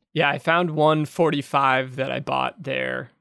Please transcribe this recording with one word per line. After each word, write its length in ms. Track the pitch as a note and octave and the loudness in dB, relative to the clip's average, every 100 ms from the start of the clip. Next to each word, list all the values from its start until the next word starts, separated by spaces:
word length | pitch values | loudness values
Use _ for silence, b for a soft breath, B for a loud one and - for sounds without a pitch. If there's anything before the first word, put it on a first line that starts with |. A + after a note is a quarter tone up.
| _ | _
Yeah, 160 | - C#3+ | -2 0
I 100 | C#3+ | 0
found 320 | - E3 F3+ | 0 0 0
one 340 | D3+ D3+ D#3 D3+ | 2 4 4 0
forty-five 920 | - E3 C#3+ - D3+ C#3 C3 C3 B2+ | 0 0 0 0 0 2 2 0 -4
that 140 | C3 | -4
I 100 | B2+ | -4
bought 420 | C3+ C3+ C3 - | -2 -2 -2 -4
there 480 | C#3+ C3 B2+ B2+ B2+ _ | -6 -4 -4 -4 -8 _